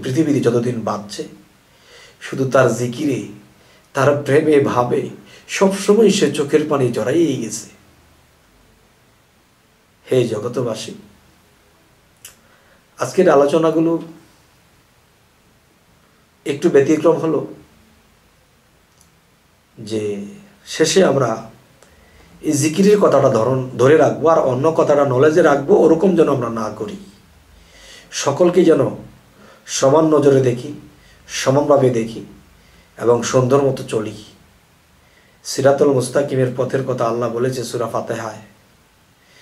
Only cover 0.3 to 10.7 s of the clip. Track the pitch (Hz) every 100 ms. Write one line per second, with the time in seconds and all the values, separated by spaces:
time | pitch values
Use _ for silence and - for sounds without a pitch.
0.3 | 131 117 117 120 117 104 104 101 - -
1.3 | - _ _ _ _ _ - - _ -
2.3 | 135 127 135 120 113 120 117 151 113 101
3.3 | - - _ _ _ _ 143 135 - -
4.3 | 143 156 143 - 123 127 147 - - -
5.3 | - - - 196 - - 214 214 - 151
6.3 | - 139 151 151 139 123 110 107 165 156
7.3 | 120 110 - - - _ _ _ _ _
8.3 | _ _ _ _ _ _ _ _ _ _
9.3 | _ _ _ _ _ _ _ - 127 110
10.3 | 104 120 135 117